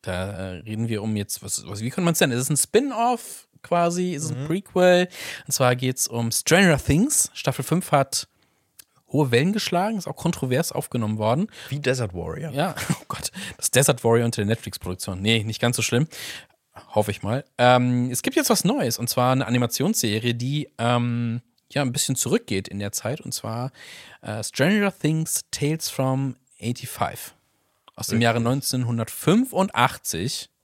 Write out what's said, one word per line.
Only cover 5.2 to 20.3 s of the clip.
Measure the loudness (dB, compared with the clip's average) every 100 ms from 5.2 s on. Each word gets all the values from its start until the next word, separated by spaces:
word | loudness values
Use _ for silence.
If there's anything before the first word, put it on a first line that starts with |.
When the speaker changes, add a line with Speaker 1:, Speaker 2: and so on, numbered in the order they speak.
| -12 -12 -6
Speaker 1:
Und |
zwar | 2 4 4
geht's | -2 -2 -4
um | -2 -2
Stranger | -2 4 6 8 6
Things. | 4 4 4 2 -2
Staffel | -2 -4 -4
fünf | 0 -2 4
hat | 2 2 -4 -8 _ _ _ _ -20 -20 _ _
hohe | 0 4
Wellen | 4 4
geschlagen, | 0 0 0 0 -2
ist | -6
auch | -4
kontrovers | -2 -2 0 0 0
aufgenommen | -4 -4 -2 -2 0
worden. | 2 2 0 -6 -8
Speaker 2:
Wie | -4
Desert | -2 0 -2
Warrior. | -6 -8 -8 -6
Speaker 1:
Ja, | -2 -4 -4
<laughs> | -4 -4
oh | -4
Gott. | -10 -10 -10 -14 -6
Das | 2
Desert | 4 4 2
Warrior | 2 4
unter | 2 0
der | 0
Netflix-Produktion. | 0 -4 -10 -8 -8 -8 -2
Nee, | 2 2
nicht | 0 0
ganz | 0 0
so |
schlimm. | 0 0 0 -4 -14 -14 -18 _ _ -20 -2
Hoffe | 0 0
ich | -4
mal. | -4 -4 -6 4
Ähm, | 6 6 4 2 0
es | -2
gibt | 0
jetzt | 0 2
was | 2
Neues, | 2 0 0 -2
und | -2
zwar | 2 4
eine | 2 2
Animationsserie, | 2 0 0 0 0 0 0 0